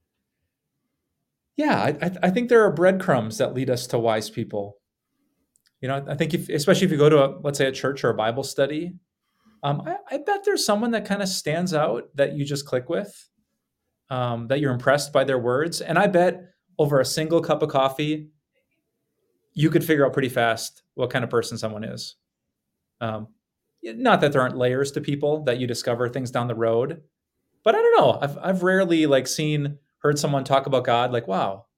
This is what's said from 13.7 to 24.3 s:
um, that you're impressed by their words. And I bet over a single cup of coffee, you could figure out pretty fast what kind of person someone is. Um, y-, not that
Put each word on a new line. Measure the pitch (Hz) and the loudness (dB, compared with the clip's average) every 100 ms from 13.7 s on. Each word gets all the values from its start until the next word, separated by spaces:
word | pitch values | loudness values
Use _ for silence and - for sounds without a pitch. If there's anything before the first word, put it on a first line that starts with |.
| _ _ _ _ | _ _ _ _
um, | 127 123 117 117 | -4 -4 -4 -2
that | 139 | -2
you're | 143 | 0
impressed | 123 135 143 143 | 0 2 2 2
by | 143 | 0
their | 131 131 | 2 0
words. | 117 131 165 165 | 0 0 -2 -6
And | - 165 | -2 2
I | 202 | 2
bet | 180 180 175 - _ _ - | 4 2 0 -10 _ _ -2
over | 147 139 | 2 2
a | |
single | 127 - 156 165 | 0 -2 0 0
cup | 160 151 | 2 0
of | 151 | 0
coffee, | 139 135 135 151 156 151 _ _ _ _ _ _ _ _ _ _ _ _ | 2 0 0 -4 -4 -8 _ _ _ _ _ _ _ _ _ _ _ _
you | - 156 | 0 2
could | 160 | 2
figure | - 151 135 | 2 2 2
out | |
pretty | 143 127 | 0 -2
fast | 123 117 113 - - _ | 0 0 0 -6 -16 _
what | - 123 | -8 -4
kind | 131 | -4
of | 120 | -2
person | 117 - 117 | -2 -2 -6
someone | 110 107 | -8 -8
is. | 113 123 - - _ _ _ _ _ _ _ _ | -10 -12 -14 -18 _ _ _ _ _ _ _ _
Um, | 113 110 110 _ _ _ _ _ | -8 -8 -12 _ _ _ _ _
y-, | - 226 | -16 -2
not | 247 196 | 4 4
that | 147 | 4